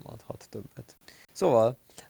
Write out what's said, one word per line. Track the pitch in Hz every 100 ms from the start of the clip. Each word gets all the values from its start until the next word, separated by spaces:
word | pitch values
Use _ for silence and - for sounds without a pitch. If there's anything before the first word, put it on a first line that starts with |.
adhat | - 117 - - -
többet. | 110 - - - _ - - _
Szóval, | - 185 120 113 127 _ - -